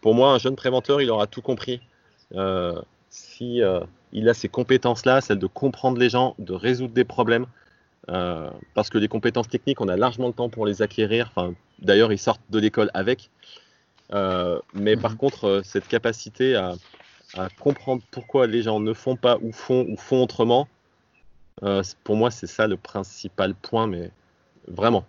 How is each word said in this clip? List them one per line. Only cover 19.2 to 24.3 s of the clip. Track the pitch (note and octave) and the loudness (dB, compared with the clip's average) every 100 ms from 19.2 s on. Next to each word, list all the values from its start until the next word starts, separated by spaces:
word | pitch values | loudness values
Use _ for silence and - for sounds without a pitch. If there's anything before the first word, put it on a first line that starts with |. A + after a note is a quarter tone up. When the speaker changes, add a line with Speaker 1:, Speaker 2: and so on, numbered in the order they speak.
| - B2 | 2 2
Speaker 1:
ou | A#2 | -2
font | A2 - B2+ B2 | -12 -2 0 0
ou | G#2+ | -6
font | - C3 | -2 2
autrement, | B2+ - A#2 A#2+ D3 _ _ _ _ _ - _ - - | 2 2 4 4 2 _ _ _ _ _ -20 _ -20 -8
euh, | G2+ G2 | -2 0
c'est, | F#2+ - | -2 -10
pour | - G#2+ | -2 0
moi, | A#2 | 0
c'est | A2+ F#2 | -2 -12
ça | - A2 | -2 0
le | F#2+ | 0
principal | - G#2 F#2+ - G2 - F#2+ | -6 -10 -10 -12 -16 -2 -2
point, | F#2+ - A2+ A2+ | -2 -4 -2 -2
mais | F2+ E2+ _ _ | -4 -10 _ _